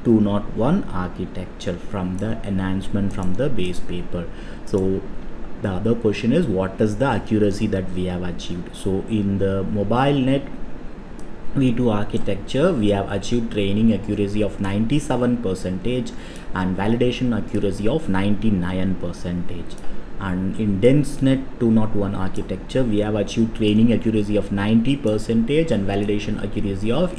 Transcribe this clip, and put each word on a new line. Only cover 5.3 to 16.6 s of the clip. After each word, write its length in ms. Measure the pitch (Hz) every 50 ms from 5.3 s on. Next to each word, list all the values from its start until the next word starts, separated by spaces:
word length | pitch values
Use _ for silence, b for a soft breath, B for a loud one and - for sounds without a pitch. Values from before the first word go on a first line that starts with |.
| - - - - - -
the 120 | - 104 95
other 200 | 90 101 110 117
question 400 | 113 - 107 98 - - 113 131
is, 140 | 170 180 123
what 340 | 98 92 95 95 - -
is 160 | 113 107 107 101
the 80 | 131
accuracy 640 | 139 120 101 - - 113 107 104 104 98 - 113 101
that 200 | 95 95 92 90
we 140 | 92 92 90
have 180 | 90 90 90 90
achieved? 520 | 87 85 85 - - 90 87 85 - -
So 280 | - - 101 95 98 101 -
in 280 | 110 107 101 98 98 95
the 260 | 98 98 98 98 95
MobileNet 880 | 95 107 104 101 98 110 120 135 143 147 143 127 131 135 135 - - - - - - - - - - - - - - - - - - - - - - -
V 200 | 139 135 127 117
two 180 | 117 123 117
architecture, 800 | 104 101 101 101 - 113 - - 101 98 - - - 131 147 180 -
we 160 | 123 107 101
have 220 | 101 98 98 -
achieved 400 | 101 101 - - 120 120 113 113
training 420 | - 104 101 98 101 107 110 117 107
accuracy 480 | 98 101 104 104 101 101 98 101 104
of 180 | 107 95 - -
ninety-seven 840 | 101 98 101 104 110 113 143 147 143 - 135 123 123 123 123 113 -
percentage 680 | 95 92 - - 90 92 95 - 117 123 127 117 - - B B B B B B B B
and 200 | 92